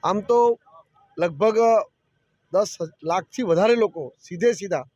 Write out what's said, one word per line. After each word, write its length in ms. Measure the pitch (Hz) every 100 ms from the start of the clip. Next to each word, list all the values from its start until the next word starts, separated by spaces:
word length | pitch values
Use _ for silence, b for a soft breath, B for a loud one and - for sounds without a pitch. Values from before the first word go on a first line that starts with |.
આમ 160 | 151 202
તો 160 | 202 240 240 226 _ - _ _ _ -
લગભગ 420 | 175 143 214 220 233 226 - _ _ _ _ _ _
દસ 200 | 175 208 - 160 _
લાખથી 460 | 156 175 - - 226
વધારે 260 | 165 214 240
લોકો 260 | 214 165 131 _
સીધે 300 | - 175 233
સીધા 320 | 214 196 160 131